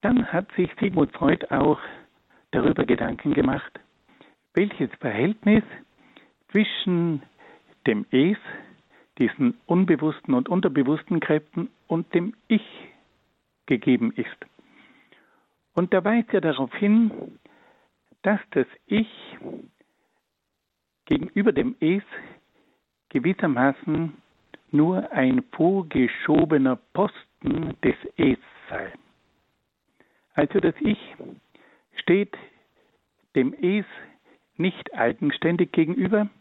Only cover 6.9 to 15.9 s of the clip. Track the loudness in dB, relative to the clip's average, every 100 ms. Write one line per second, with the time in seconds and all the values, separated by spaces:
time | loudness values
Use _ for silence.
6.9 | 0 0 -2 -6 _ -20 -20 _ _ -2
7.9 | -2 0 2 2 0 -6 -16 -18 -20 _
8.9 | _ _ -2 -2 2 0 0 0 2 4
9.9 | 2 0 -4 -2 0 0 0 0 2 0
10.9 | 0 0 -2 0 -2 0 -8 -8 _ _
11.9 | -4 0 -2 -2 -10 _ 0 0 -20 -20
12.9 | _ _ _ _ _ _ _ -4 -2 2
13.9 | 2 2 -4 -10 -10 -20 _ _ _ _
14.9 | _ _ _ _ _ _ _ _ -2 2